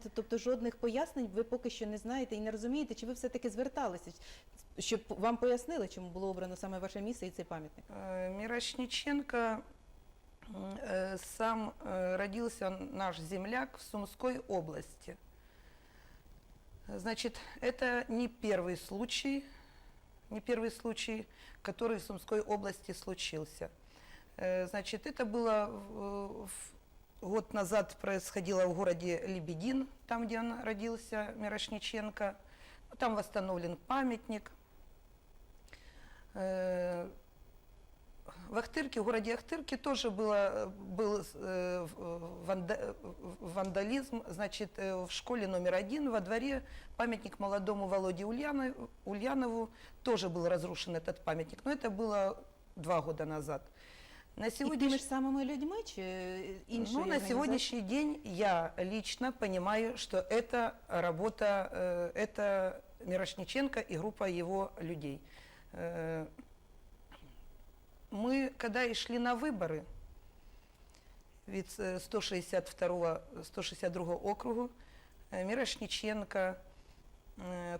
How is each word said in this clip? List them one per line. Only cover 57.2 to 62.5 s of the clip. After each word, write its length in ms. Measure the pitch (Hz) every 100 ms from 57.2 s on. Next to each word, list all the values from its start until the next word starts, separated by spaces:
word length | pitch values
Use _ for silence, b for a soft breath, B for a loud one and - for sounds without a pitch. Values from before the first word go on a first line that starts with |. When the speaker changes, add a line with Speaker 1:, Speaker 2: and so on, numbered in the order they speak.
| 196
Speaker 2:
сегодняшний 540 | 247 294 262 - 240
день 380 | 190 269 302 302
я 480 | 214 180 208 175 165 -
лично 560 | 185 214 - - 254
понимаю, 640 | 254 208 185 185 214 226 240
что 200 | - 185
это 540 | - 226 233 247 233 - -
работа, 840 | 170 175 160 220 - 208 202 185
э, 380 | 185 180 175 175 -
это 580 | 214 - 202